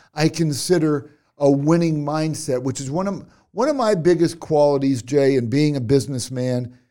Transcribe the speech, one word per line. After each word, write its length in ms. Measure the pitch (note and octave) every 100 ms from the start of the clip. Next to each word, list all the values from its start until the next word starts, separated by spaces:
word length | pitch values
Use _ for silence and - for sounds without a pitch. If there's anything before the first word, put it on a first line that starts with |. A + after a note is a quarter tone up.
| _
I 160 | D3+ D#3
consider 800 | D#3+ E3 C3 - F3+ D#3 D3 - _ _ _
a 120 | C#3+
winning 520 | C#3+ D3 E3+ E3+ D3+ C#3+
mindset, 560 | D#3 D#3 D3 - B2+
which 160 | C3 B2
is 80 | C3+
one 180 | D#3 G3
of, 180 | F#3 - _ _
one 180 | E3+ C4+
of 60 | C#4+
my 180 | A3 G3+
biggest 440 | D#3 E3+ E3 -
qualities, 640 | - D3+ D3 C#3 C3+ C3
Jay, 320 | - C#3+ C3+ C3+
in 120 | A#2
being 260 | C#3 D3+ C#3+
a 60 |
businessman, 960 | A2+ C#3 A2+ C3 - C3 B2+ B2 B2 - _